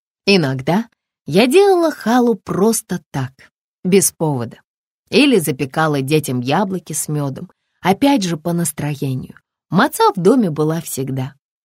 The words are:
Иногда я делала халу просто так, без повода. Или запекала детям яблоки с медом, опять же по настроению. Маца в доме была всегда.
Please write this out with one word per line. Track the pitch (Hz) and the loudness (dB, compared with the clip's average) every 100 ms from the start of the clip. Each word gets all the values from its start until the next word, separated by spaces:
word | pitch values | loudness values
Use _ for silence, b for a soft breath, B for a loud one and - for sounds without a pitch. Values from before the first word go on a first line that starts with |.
| _ _ - | _ _ 2
Иногда | 196 139 131 131 185 233 _ _ _ - | 2 2 -2 -2 -2 -2 _ _ _ -2
я | 160 247 | 2 4
делала | 330 403 359 330 | 4 4 4 2
халу | - 214 247 240 | -2 0 2 2
просто | 220 - 175 214 220 - 185 _ | 0 -4 0 0 0 -4 -8 _
так, | 143 127 _ _ _ _ _ | -6 -6 _ _ _ _ _
без | 185 190 175 | 0 2 2
повода. | - 156 135 117 - _ _ _ _ - | -2 -4 -2 -6 -12 _ _ _ _ -2
Или | 175 294 226 | 2 4 2
запекала | 156 139 143 - 160 143 | 0 -4 -4 -2 0 0
детям | 135 156 147 127 | 0 -2 -2 -4
яблоки | 123 156 202 185 - | -2 -2 -2 -6 -8
с | 160 - | -10 -6
медом, | 151 143 135 180 _ _ _ | -4 -6 -8 -14 _ _ _
опять | 170 185 277 277 | -2 2 2 2
же | 185 165 | 0 -4
по | 175 | -4
настроению. | 170 170 - 147 139 139 127 - - _ _ - | -2 -4 -4 -6 -4 -4 -6 -8 -18 _ _ -4
Маца | 165 - - 453 | 0 0 2 0
в | 285 | 2
доме | 175 262 196 | 2 4 2
была | 147 156 165 | 0 -2 -2
всегда. | - - 135 131 127 - _ _ | -6 -8 -6 -6 -8 -12 _ _